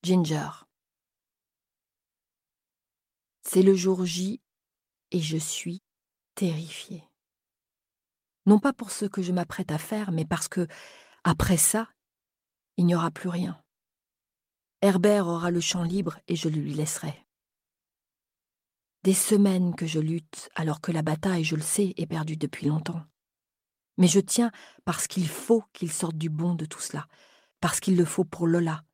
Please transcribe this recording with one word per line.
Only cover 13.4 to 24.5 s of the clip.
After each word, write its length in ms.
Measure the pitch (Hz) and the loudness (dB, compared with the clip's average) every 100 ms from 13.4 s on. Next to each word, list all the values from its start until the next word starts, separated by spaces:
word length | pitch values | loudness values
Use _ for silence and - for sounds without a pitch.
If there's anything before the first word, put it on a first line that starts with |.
| 180 170 _ _ _ _ _ _ _ _ _ _ _ _ | -6 -8 _ _ _ _ _ _ _ _ _ _ _ _
Herbert 460 | 196 190 202 208 175 | 2 4 4 4 2
aura 240 | 170 175 | -2 -2
le 100 | 175 | -2
champ 220 | 165 185 | -2 -2
libre 360 | 170 185 170 - - | -2 -2 -4 -8 -6
et 80 | 170 | -4
je 120 | 165 | -2
le 120 | 156 | -2
lui 140 | 147 | -4
laisserai. 520 | 147 151 - 156 139 _ _ _ _ _ _ _ _ _ _ _ _ _ _ _ _ _ _ | -4 -4 -4 -8 -12 _ _ _ _ _ _ _ _ _ _ _ _ _ _ _ _ _ _
Des 120 | 190 | 2
semaines 600 | 190 - 208 202 185 180 | 2 4 6 6 4 0
que 120 | 165 165 | 0 -2
je 120 | 156 | -2
lutte, 520 | 156 165 - - - | -2 -2 -6 -18 -12
alors 260 | - 156 151 | -4 -4 -2
que 120 | - | -2
la 100 | 165 | -2
bataille, 420 | 156 156 190 180 | -2 -2 0 0
je 120 | 160 160 | 0 -2
le 60 | |
sais, 320 | 156 - 196 185 | -2 0 0 -2
est 100 | 156 | -6
perdue 300 | 160 156 156 | -4 -4 -4
depuis 300 | 147 - 143 | -6 -4 -2
longtemps. 360 | 156 156 170 156 _ _ _ _ _ _ _ _ - | -2 -2 -8 -10 _ _ _ _ _ _ _ _ 4
Mais 120 | 180 | 6
je 120 | 196 | 6
tiens 320 | 190 - 233 | 2 2 0